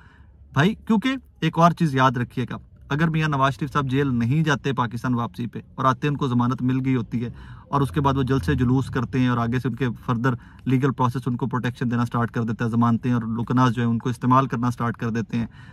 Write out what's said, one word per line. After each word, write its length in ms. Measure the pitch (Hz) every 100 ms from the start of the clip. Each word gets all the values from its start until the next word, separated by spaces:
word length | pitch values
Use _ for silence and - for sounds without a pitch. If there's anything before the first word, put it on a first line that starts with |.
| - - - - - 131
भाई। 220 | 170 226 -
क्योंकि 300 | 220 262 269 - -
एक 140 | 160 165
और 160 | 170
चीज़ 240 | 160 165 135
याद 200 | 131 123
रखिएगा, 420 | 120 - 120 - - - -
अगर 180 | 139 165
मियाँ 200 | 160 156
नवाज 240 | 143 135
शरीफ 180 | 131 147
साहब 160 | 147 139
जेल 200 | 131 143
नहीं 360 | 120 117 151
जाते 300 | 156 139 139
पाकिस्तान 420 | 127 120 117 127 120
वापसी 320 | 113 - 120
पे 160 | 110 - -
और 80 | 131
आते 220 | 123 147
उनको 200 | 143 139
जमानत 340 | 123 120 127
मिल 180 | 127 131
गई 140 | 131
होती 260 | 127 104 120
है 160 | 117 - - - -
और 120 | 139
उसके 160 | 135 -
बाद 160 | 139 135
वो 80 |
जल्द 200 | 127 135
से 120 | - 135
जुलूस 340 | 123 131 131
करते 300 | 139 120 131
हैं 100 | 127
और 100 | 120
आगे 200 | 117 127
से 100 | 127
उनके 200 | 117 127
फर्दर 480 | 104 - 117 131 139 - - -
लीगल 240 | 131 139
प्रोसेस 360 | 117 127 131 131
उनको 200 | 123 131
प्रोटेक्शन 420 | 123 120 120 120
देना 160 | 120 117
स्टार्ट 260 | 120 117
कर 120 | -
देता 220 | 113 107 120
है, 60 |
जमानतें 420 | 117 117 113 131
और 140 | 123 113
लुकनास 440 | 113 117 123 127
जो 100 | 117
है 60 | 120
उनको 220 | 117 131
इस्तेमाल 380 | 120 117 127 135
करना 220 | 123 123
स्टार्ट 280 | 120 117 107
कर 120 | 117
देते 280 | 113 104 120
हैं 120 | 110 - -